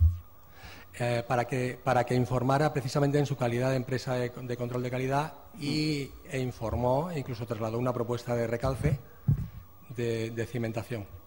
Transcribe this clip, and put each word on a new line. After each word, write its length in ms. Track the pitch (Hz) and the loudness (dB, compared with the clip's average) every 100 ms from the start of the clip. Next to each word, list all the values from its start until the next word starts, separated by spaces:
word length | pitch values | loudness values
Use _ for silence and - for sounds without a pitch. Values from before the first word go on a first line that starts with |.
| - - - - - - - - - - | 6 6 -6 -20 -20 -18 -18 -18 -12 -2
Eh, 240 | 120 120 120 | 2 2 2
para 180 | 127 120 | 0 2
que, 340 | 131 127 120 | 0 -2 -2
para 200 | - 123 120 | 2 4 4
que 80 | |
informara 580 | 127 120 127 127 135 151 | 4 4 2 4 4 4
precisamente 460 | 139 127 147 143 143 | 2 0 2 4 4
en 80 | 143 | 2
su 100 | 135 | 0
calidad 360 | 120 117 131 | 0 2 2
de 60 | 131 | 0
empresa 360 | 117 127 - | 0 -2 -2
de, 160 | 127 120 | -2 -2
de 280 | 127 127 120 | -4 -6 -4
control 260 | 123 123 | -4 -2
de 80 | 123 | -2
calidad 420 | 123 131 139 156 - - - | -2 0 0 0 -6 -16 -8
y, 520 | 143 151 156 147 131 - - | -2 0 0 0 -4 -10 -6
e 100 | 139 | -4
informó, 720 | 127 - 110 113 123 131 175 160 | -2 -4 -2 2 2 2 2 -2
incluso 320 | 131 117 120 | -4 -4 -4
trasladó 320 | 107 110 113 | -2 -2 0
una 120 | 127 | 0
propuesta 440 | 123 113 120 - 120 | 0 0 -2 -2 0
de 100 | 113 | 0
recalce 540 | 117 131 135 147 139 - - - - - - - - - | 0 0 2 0 0 -4 -4 0 0 0 -10 -16 -18 -12
de, 400 | 120 117 113 113 | -4 -2 0 -2
de 160 | 113 110 | -4 -4
cimentación 600 | 120 113 110 104 120 101 - | -2 -2 -4 -4 -6 -8 -14